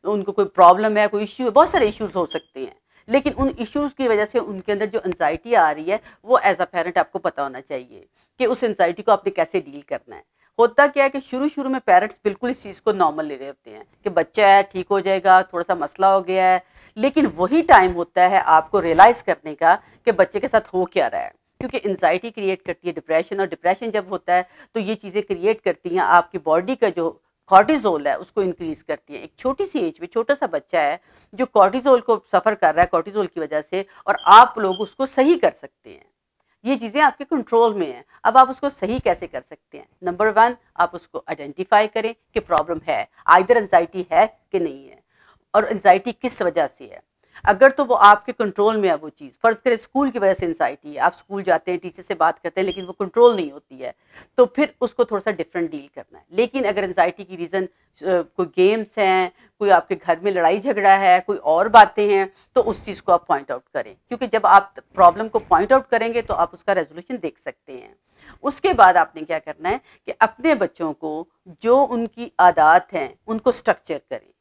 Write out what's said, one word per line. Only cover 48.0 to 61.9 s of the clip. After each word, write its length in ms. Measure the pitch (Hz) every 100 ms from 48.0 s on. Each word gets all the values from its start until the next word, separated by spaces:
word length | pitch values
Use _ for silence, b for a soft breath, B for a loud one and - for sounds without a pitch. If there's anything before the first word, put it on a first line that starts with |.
| 202 208 -
कंट्रोल 440 | - 214 196 208 220
में 120 | 196
है 60 | 151
वो 120 | 156
चीज़, 240 | _ 139 _
फर्ज 140 | 226 220
करें 120 | 254 226
स्कूल 340 | - 262 277
की 80 | 226
वजह 160 | 196
से 120 | 190 175
एंग्जाइटी 460 | 160 135 143 151
है, 60 | 143
आप 160 | 131
स्कूल 280 | - _ 196
जाते 280 | 185 160 -
हैं, 100 | 180
टीचर 220 | 180 -
से 120 | -
बात 240 | 175 165 160
करते 220 | 170 190
हैं, 60 | 190
लेकिन 180 | 196
वो 80 | 180
कंट्रोल 400 | 185 190 233 240 214
नहीं 140 | 151
होती 260 | 143 _ 131
है, 180 | 123 - b b b -
तो 80 | 247
फिर 280 | - 294 _
उसको 240 | 247 -
थोड़ा 160 | 233 208
सा 100 | 214
डिफरेंट 380 | 190 160 180 165
डील 180 | 147 139 -
करना 220 | - 82
है। 60 | _
लेकिन 320 | 180 240 262
अगर 200 | 214 202
एंग्जाइटी 400 | 196 185 175 175
की 120 | 180 185
रीज़न, 280 | 170 190
अ, 40 | 185 _ _ _
कोई 440 | 175 180 165 - 175
गेम्स 500 | - 185 220 214 -
हैं, 340 | 190 185 180 b b _
कोई 100 | 202
आपके 240 | 175 -
घर 260 | 180 - 165
में 100 | 196
लड़ाई 280 | 185 165 202
झगड़ा 360 | 233 208 196 196
है, 240 | 196 180
कोई 160 | 180 208
और 320 | 151 160 208
बातें 380 | 226 208